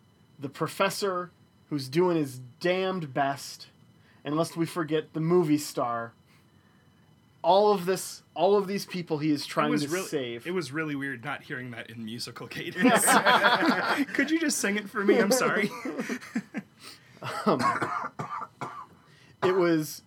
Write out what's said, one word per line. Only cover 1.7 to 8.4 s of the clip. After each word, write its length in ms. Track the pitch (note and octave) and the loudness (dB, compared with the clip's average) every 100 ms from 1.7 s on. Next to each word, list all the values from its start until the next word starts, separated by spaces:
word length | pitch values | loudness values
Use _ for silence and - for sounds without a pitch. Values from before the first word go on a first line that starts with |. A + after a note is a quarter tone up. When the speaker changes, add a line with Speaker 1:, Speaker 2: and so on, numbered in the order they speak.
| D3 C3 | -6 -2
Speaker 1:
doing 280 | D3+ F3+ E3+ | 2 4 4
his 220 | C#3 B2+ B2 - | 0 -6 -16 -4
damned 540 | F3 F#3 F#3+ F#3+ D3+ | 0 0 0 -4 -4
best, 540 | B2+ C#3 C3+ - - - _ - _ _ _ | -2 -2 -2 -10 -16 -20 _ -20 _ _ _
and 120 | C#3 D3+ | -2 0
lest 220 | E3 E3+ | 0 -2
we 80 | D#3+ | -4
forget 480 | F3 D3+ D#3 D3+ | -2 -2 -2 -2
the 60 | D#3 | -2
movie 380 | D#3+ F3+ D#3+ D3 | 2 4 4 2
star. 540 | - - A#2+ A#2 A#2 - _ _ _ _ _ _ _ _ _ _ _ _ | 0 -4 -2 -2 -6 -12 _ _ _ _ _ _ _ _ _ _ _ _
All 280 | E3 F#3+ G#3 | 4 6 6
of 140 | G3+ F3+ | 4 2
this, 380 | F#3 - - - | -2 -4 -12 -12
all 240 | - | 2